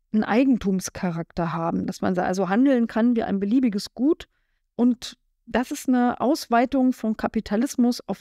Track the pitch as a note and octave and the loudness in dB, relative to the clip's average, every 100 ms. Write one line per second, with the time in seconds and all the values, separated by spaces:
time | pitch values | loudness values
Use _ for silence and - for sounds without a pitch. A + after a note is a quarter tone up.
0 | _ G#3+ - A3 C#4 A#3+ G3 F#3+ - - | _ -2 0 2 2 2 0 -2 -4 -6
1 | F#3 E3+ E3 - D#3+ E3 E3 F#3 F#3 - | -6 -4 -6 -4 -4 -2 -4 -2 -4 -4
2 | G3+ F3+ F3+ F#3 F3+ G3+ C#4 B3+ A#3 A3 | -2 0 0 0 0 2 4 4 2 2
3 | A#3 A3+ - G3 G3+ B3+ B3 G3 - - | 2 2 0 -2 0 2 2 -2 -6 -2
4 | C4+ F4 - _ _ _ _ - B3 A#3+ | 0 0 -6 _ _ _ _ 0 0 0
5 | - - _ _ - A3+ B3+ C#4+ - B3 | -6 -18 _ _ -6 -4 -2 -4 0 2
6 | B3 - A#3 D#4+ - A#3 B3 C#4 B3+ - | 2 0 0 0 2 2 2 2 2 0
7 | A3 A3 - A3 - G#3 C#4+ - A#3+ A#3+ | -4 -2 -4 -4 -2 -2 0 0 0 0
8 | - - | -6 -10